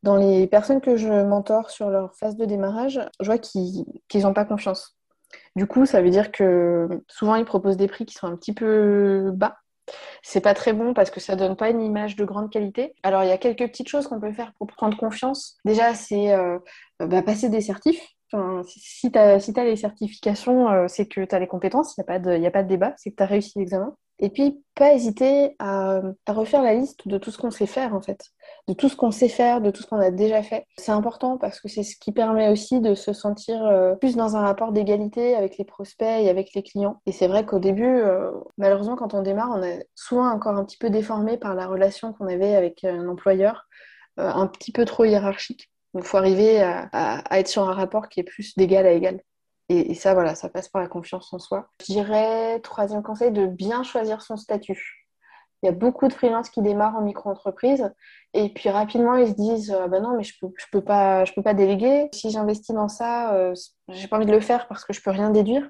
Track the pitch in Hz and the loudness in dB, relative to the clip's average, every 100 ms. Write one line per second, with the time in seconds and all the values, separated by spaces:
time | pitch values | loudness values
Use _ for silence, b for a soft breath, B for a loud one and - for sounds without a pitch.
0 | 202 202 196 190 185 208 208 269 262 240 | 4 4 6 4 4 2 4 0 2 0
1 | 220 208 202 202 202 220 220 - 208 196 | 2 2 2 0 0 -2 -2 -6 -2 -2
2 | 190 _ 214 214 220 202 196 214 262 269 | -4 _ -8 -4 -4 -2 -4 -4 -4 -6
3 | - _ 196 226 - 196 185 190 - - | -8 _ -2 -2 -2 -6 -4 -6 -10 -14
4 | _ 208 196 196 208 208 202 190 - _ | _ 0 2 2 -2 -2 -4 -6 -10 _
5 | _ _ _ B B 185 202 254 269 202 | _ _ _ B B -4 0 4 4 6
6 | 180 185 208 - 190 175 175 170 170 175 | 6 4 2 2 4 4 4 2 0 -6
7 | _ - 214 220 226 202 196 190 196 - | _ -4 0 2 2 0 0 0 0 -2
8 | 226 - 180 175 - 208 220 214 208 202 | -14 -10 -10 -10 -10 -4 2 4 4 4
9 | 202 196 190 190 208 - _ _ - B | 4 2 0 0 -2 -2 _ _ -20 B
10 | B B - 196 208 202 - 214 233 247 | B B -4 2 2 2 0 0 0 0
11 | 185 - - 190 190 196 220 233 220 208 | -2 -2 -8 -2 -2 -2 -2 0 -2 -4
12 | 208 202 202 202 214 214 208 202 277 - | -4 -6 -6 -6 -6 -4 -4 -4 -8 -4
13 | 190 190 185 185 240 233 240 - 254 294 | 0 2 2 2 0 -2 -6 -6 -6 -4
14 | 285 226 214 214 226 _ 208 - 214 214 | -4 -8 -8 -8 -12 _ -14 -4 -4 -2
15 | 220 214 254 269 - _ 208 220 233 226 | -6 -4 -4 -6 -10 _ 0 2 2 0
16 | - 208 208 196 180 175 B B B _ | -4 -2 2 2 2 -4 B B B _
17 | 170 180 180 208 247 220 214 196 302 330 | 0 0 0 0 0 0 -2 -2 0 0
18 | - _ _ 214 185 185 180 - - - | -4 _ _ -6 -4 -6 -8 -16 -20 -6
19 | 254 226 208 196 196 214 240 214 208 208 | 0 6 8 6 4 -2 0 -2 -4 -6
20 | 208 - 220 202 - 254 240 196 180 - | -10 -6 -4 -4 2 2 4 4 2 -2
21 | 202 - 185 190 180 185 190 254 302 - | -4 -4 -2 -2 -2 -4 -2 0 -2 -6
22 | 185 185 180 170 175 196 190 190 196 - | -6 -4 0 0 2 0 0 0 0 -2
23 | - - 190 202 208 202 185 190 214 - | -16 -2 0 0 -2 -6 -4 -4 -6 -10
24 | _ _ 202 196 285 285 _ - 277 277 | _ _ -4 0 0 0 _ 4 6 6
25 | 233 214 262 285 277 285 - - 190 190 | 4 0 2 4 2 -2 -6 -2 0 -2
26 | 190 190 - 208 220 285 254 220 269 - | -4 -10 -6 -4 0 2 4 2 0 -8
27 | 196 196 214 - 240 196 202 - 262 196 | -6 -6 -6 -8 -8 -4 -4 -4 -4 -6
28 | 190 202 - _ B B - 190 277 - | -6 -12 -14 _ B B -8 0 0 2
29 | 233 214 247 - 240 240 208 196 - 214 | -2 2 0 4 2 2 0 -2 -6 0
30 | 190 185 214 214 214 220 - - - 214 | 0 2 0 0 -2 -8 -10 -14 -2 -2
31 | 220 226 254 262 214 - 202 214 208 - | -2 -4 -6 -4 -6 -8 -12 -8 -10 -10
32 | - 208 226 220 214 214 214 254 226 202 | -6 -2 0 2 4 2 2 0 2 0
33 | - 208 208 208 - 226 220 196 185 190 | -2 -6 -4 -6 -6 -2 2 4 4 2
34 | 269 233 220 214 202 196 226 214 202 208 | 0 0 0 0 0 0 0 -2 0 0
35 | 208 220 240 240 196 - 196 _ 196 _ | -2 -2 0 0 0 -4 -12 _ -18 _
36 | 220 226 202 180 196 202 196 196 202 - | -4 0 2 2 -2 -8 -8 -4 -4 -4
37 | - 185 185 202 214 196 190 196 240 254 | -10 0 2 2 0 0 0 0 2 2
38 | 208 185 - - - - 196 196 208 247 | 2 0 -2 -8 -14 0 2 2 0 -6
39 | 226 202 196 196 240 220 180 175 - - | -4 -4 -2 -2 -2 -4 -4 -8 -12 -20
40 | - 247 254 220 214 202 202 - 233 208 | -4 0 0 0 -2 -4 -4 -6 -2 -2
41 | 214 214 214 233 226 185 185 190 196 196 | -2 -4 -2 -2 -4 -6 -4 0 0 0
42 | 226 214 196 180 196 202 175 170 190 180 | -12 -8 -6 -2 2 2 2 -2 -6 -4
43 | 175 175 202 190 202 233 - B B B | -6 -4 0 2 2 0 -16 B B B
44 | B - - - 190 - - 233 233 - | B -6 -4 -2 -2 -4 -10 -2 -2 4
45 | 226 208 196 196 - - - _ _ 185 | 4 4 0 -6 -10 -16 -20 _ _ -12
46 | 175 196 190 190 220 220 185 175 175 - | 0 2 4 6 6 6 4 0 -6 -4
47 | 147 127 - 190 190 - 196 190 190 214 | -2 -4 0 0 0 -2 -2 -2 -2 -4
48 | 214 - 180 - 208 - 185 190 190 170 | -6 -8 -8 -10 -12 0 4 6 6 4
49 | 180 190 _ _ _ _ _ 175 - 165 | 0 -4 _ _ _ _ _ 0 0 0
50 | 190 185 165 - 185 180 185 196 180 175 | 2 4 2 -2 -10 -10 -8 -6 -6 -8
51 | 175 190 - 180 - 196 202 _ - 196 | -12 -14 -12 -16 -8 -10 -10 _ -6 -4
52 | 202 214 220 226 226 233 226 - 202 208 | 0 0 0 0 -2 -4 -8 -6 -4 -4
53 | 214 214 240 208 190 180 190 240 254 240 | -8 -2 0 2 -2 -2 -6 -4 -4 -4
54 | 220 214 - 214 214 208 - 190 - - | -4 -6 -8 -14 -6 -6 -6 -10 -10 -18
55 | _ _ b b b _ 190 175 233 254 | _ _ b b b _ -2 0 0 2
56 | 269 269 247 226 233 - 208 208 214 220 | 0 2 0 0 -4 -2 0 2 0 0
57 | 208 202 202 190 196 190 247 277 208 _ | -6 -6 -10 -8 -8 -2 0 0 -2 _
58 | b b b - 208 - 214 202 214 240 | b b b -2 -2 -2 -2 0 0 2
59 | 240 254 240 208 208 226 208 190 180 190 | 2 4 2 2 -2 -2 -2 -2 0 -2
60 | 220 240 208 - 190 185 - 202 196 202 | -2 -4 -6 -10 -14 -14 -4 -4 2 2
61 | 196 190 185 - 202 202 196 196 240 285 | 4 4 2 0 0 4 4 4 2 2
62 | 294 - 220 214 208 214 - 220 208 208 | 0 -6 -6 -4 -2 -4 -4 -4 -4 -4
63 | 233 240 233 196 185 180 - _ - 190 | -6 -4 -2 0 0 -4 -14 _ -18 -16
64 | 196 214 214 214 214 240 247 220 - 196 | -4 -2 4 4 4 0 0 -14 -12 -8
65 | - 190 214 214 208 254 285 | -4 -2 2 4 4 0 -2